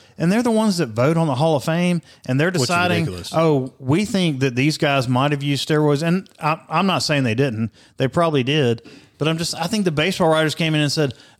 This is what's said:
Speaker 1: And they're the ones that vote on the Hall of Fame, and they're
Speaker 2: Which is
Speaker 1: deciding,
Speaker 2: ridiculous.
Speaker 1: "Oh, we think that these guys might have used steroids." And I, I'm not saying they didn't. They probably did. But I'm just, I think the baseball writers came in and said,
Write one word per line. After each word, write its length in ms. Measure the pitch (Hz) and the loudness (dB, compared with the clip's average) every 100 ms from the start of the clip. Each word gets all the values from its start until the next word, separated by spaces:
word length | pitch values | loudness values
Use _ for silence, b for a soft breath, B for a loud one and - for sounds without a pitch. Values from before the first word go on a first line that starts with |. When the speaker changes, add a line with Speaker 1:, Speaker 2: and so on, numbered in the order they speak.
| B B | B B
Speaker 1:
And 140 | 165 | 0
they're 100 | 214 | 0
the 80 | 240 | 2
ones 280 | 220 220 175 | 2 0 0
that 80 | 135 | -2
vote 260 | 110 135 165 | 0 0 2
on 120 | 165 | 0
the 80 | 123 | 0
Hall 200 | 160 147 | 0 0
of 80 | |
Fame, 380 | 165 160 180 175 - B - | 0 0 0 0 -4 B -4
and 140 | 131 | 0
they're 80 | 165 | 2
Speaker 2:
Which 80 | 175 | 0
is 60 | |
Speaker 1:
deciding, 440 | 123 175 180 170 165 | 0 0 0 0 -2
Speaker 2:
ridiculous. 260 | 90 - | -6 -6
Speaker 1:
"Oh, 400 | 165 160 143 131 - | 0 2 2 -2 -6
we 260 | 131 165 208 | -2 0 0
think 340 | 196 175 135 | 0 0 0
that 160 | 135 120 | -2 0
these 240 | 147 147 | 0 0
guys 280 | 151 139 123 | 0 0 0
might 240 | 123 143 | 0 0
have 120 | 143 | 0
used 240 | 143 139 - | -2 -2 0
steroids." 320 | 151 151 143 | 2 2 2
And 260 | 165 180 185 - | 0 -2 -4 -6
I, 200 | 151 160 - | -4 -4 -4
I'm 180 | 160 196 | -2 0
not 160 | 160 | 0
saying 200 | - 147 | 0 0
they 120 | 127 110 | 0 0
didn't. 360 | 139 110 113 b b b | 0 -2 -6 b b b
They 100 | 131 | -2
probably 340 | 170 165 143 | 0 2 2
did. 400 | 123 151 123 117 - B B B | 0 2 2 0 -6 B B B
But 80 | 151 | -2
I'm 100 | 160 | -2
just, 160 | 165 - | -4 -6
I 100 | 170 | -4
think 180 | 214 180 | -2 0
the 60 | |
baseball 380 | 151 170 190 165 | 0 -2 0 2
writers 260 | 156 156 - | 2 0 0
came 180 | 165 | -2
in 80 | 151 | 0
and 100 | 147 | 0
said, 220 | 160 143 - B | 0 -2 -4 B